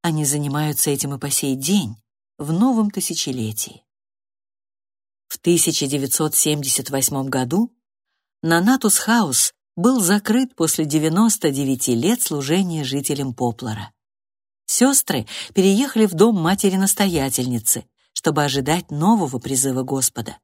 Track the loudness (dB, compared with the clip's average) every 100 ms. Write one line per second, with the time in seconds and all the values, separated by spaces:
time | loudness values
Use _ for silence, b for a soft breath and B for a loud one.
0 | -2 -2 -2 -2 -2 -2 -2 -2 -2 -2
1 | -4 -6 -4 -4 -2 -2 0 0 0 -10
2 | _ _ _ _ -4 2 2 2 0 -2
3 | -6 -6 -6 -4 -6 -6 -10 -12 _ _
4 | _ _ _ _ _ _ _ _ _ _
5 | _ _ _ -4 2 2 2 -2 -2 -2
6 | -2 -2 0 0 0 -2 -2 -4 -2 -2
7 | -2 -2 -2 -2 0 0 0 _ _ _
8 | _ _ _ _ 0 2 4 2 2 0
9 | 2 2 2 0 -2 _ _ 0 2 2
10 | 2 0 2 0 0 -2 -2 0 0 0
11 | 2 4 2 2 0 0 0 0 0 0
12 | 2 0 -2 -4 0 0 0 -2 -4 -4
13 | -2 -4 -4 -2 -4 -4 -8 -8 -10 _
14 | _ _ _ _ _ _ -6 2 4 2
15 | 0 -4 -4 B B 2 4 4 2 2
16 | 2 6 4 4 2 2 2 2 0 2
17 | 0 0 -2 -2 -2 -2 -2 -4 -6 _
18 | _ -4 -2 0 0 0 0 -2 -2 0
19 | 4 4 2 -4 -4 -2 0 -2 -2 -2
20 | -2 -4 -10 -12